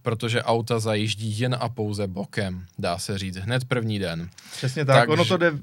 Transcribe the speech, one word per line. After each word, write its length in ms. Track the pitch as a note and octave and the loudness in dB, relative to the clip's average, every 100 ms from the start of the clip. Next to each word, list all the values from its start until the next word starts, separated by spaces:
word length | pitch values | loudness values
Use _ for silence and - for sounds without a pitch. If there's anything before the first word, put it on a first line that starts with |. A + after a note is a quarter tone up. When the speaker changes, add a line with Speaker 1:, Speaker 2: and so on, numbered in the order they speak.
Speaker 1:
protože 400 | - A2+ A#2 A#2 | -4 -2 0 0
auta 360 | - A#2 A2+ A#2 | 2 0 0 -2
zajíždí 600 | A2+ G#2 G#2+ G#2 A2+ G#2 | 0 0 0 -4 -4 -2
jen 180 | B2 B2 | -2 -2
a 80 | A#2+ | -4
pouze 380 | A#2 G#2+ G#2 G2+ | -4 -4 -2 -4
bokem, 580 | F#2 G#2 - G2 F#2 F2+ - | -4 -6 -4 -4 -4 -10 -6
dá 200 | G2 F2+ | -2 -2
se 200 | - G2 | -4 -4
říct, 180 | F#2+ F#2 | -6 -6
hned 280 | F#2+ B2 | -2 -2
první 340 | B2+ B2 A2 G#2 | 0 -2 0 0
den. 300 | F#2 E2+ E2+ - - | -2 -4 -8 -14 -16
Speaker 2:
Přesně 320 | - C3+ D#3+ | -6 -4 0
tak. 120 | C#3 C3+ | 6 6
Speaker 1:
Takže 160 | A#2+ | 8
Speaker 2:
Ono 120 | D#3 | 4
to 120 | E3+ F#3 | 4 4
jde 160 | E3+ D3 | 2 0